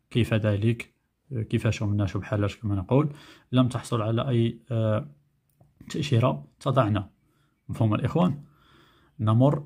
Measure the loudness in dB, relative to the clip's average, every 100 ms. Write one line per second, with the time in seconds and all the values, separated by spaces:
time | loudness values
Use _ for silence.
0 | _ -2 0 0 0 0 0 -2 -8 _
1 | _ _ _ -8 -4 -2 0 -2 -2 0
2 | -2 -4 -4 -2 -2 -4 -4 -4 2 2
3 | 2 -6 -20 -20 _ 2 2 -2 -4 -4
4 | -2 -2 0 0 0 -2 _ -2 0 0
5 | -4 -16 _ _ _ _ _ _ -10 -6
6 | 0 2 2 0 -10 _ -2 0 2 0
7 | -4 _ _ _ _ _ -14 -2 0 2
8 | 0 2 2 0 -10 _ _ _ _ _
9 | _ -4 2 4 4 2